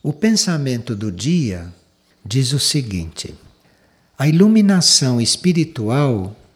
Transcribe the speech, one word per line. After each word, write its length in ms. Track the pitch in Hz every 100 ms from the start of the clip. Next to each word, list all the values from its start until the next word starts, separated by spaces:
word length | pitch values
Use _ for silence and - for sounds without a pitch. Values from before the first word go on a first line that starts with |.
O 80 | 147
pensamento 840 | 143 220 214 - 160 135 120 113
do 160 | 104 107
dia 600 | 90 123 175 123 87 85 87 _ _ _ _
diz 280 | 101 127 123
o 60 | 139
seguinte: 760 | - 151 120 92 82 - - - - _ _ _ _ _ _ -
"A 100 | 143
iluminação 960 | 165 208 220 202 185 165 - 131 120
espiritual 1120 | 113 - 185 170 160 - 107 135 143 110 92 110 _